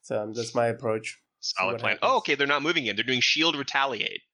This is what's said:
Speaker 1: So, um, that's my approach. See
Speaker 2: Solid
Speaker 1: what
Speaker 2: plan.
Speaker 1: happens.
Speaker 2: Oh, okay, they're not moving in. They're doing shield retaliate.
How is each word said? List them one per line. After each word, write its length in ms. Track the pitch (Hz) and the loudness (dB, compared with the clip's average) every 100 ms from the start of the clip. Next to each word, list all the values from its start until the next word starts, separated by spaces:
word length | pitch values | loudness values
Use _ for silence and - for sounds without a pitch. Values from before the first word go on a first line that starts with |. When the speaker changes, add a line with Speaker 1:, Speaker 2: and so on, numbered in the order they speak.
| - | -4
Speaker 1:
So, 140 | 110 | -4
um, 120 | 107 | -4
that's 200 | 110 117 123 | -6 -2 2
my 120 | 117 | 2
approach. 520 | 117 120 110 110 - _ _ | 2 -2 -2 -4 -14 _ _
See 140 | - - | -8 -2
Speaker 2:
Solid 160 | 95 | -2
Speaker 1:
what 80 | 95 | 0
Speaker 2:
plan. 120 | 110 104 | 0 2
Speaker 1:
happens. 160 | 214 | 2
Speaker 2:
Oh, 60 | 262 | 2
okay, 180 | - 139 | 2 0
they're 100 | 139 | 2
not 140 | 143 | 2
moving 220 | 147 170 123 | 2 0 0
in. 100 | 101 | -2
They're 80 | |
doing 180 | 117 127 | 0 2
shield 340 | 120 147 165 151 | 2 4 2 0
retaliate. 640 | 135 139 123 110 - - _ | -2 0 0 0 -4 -6 _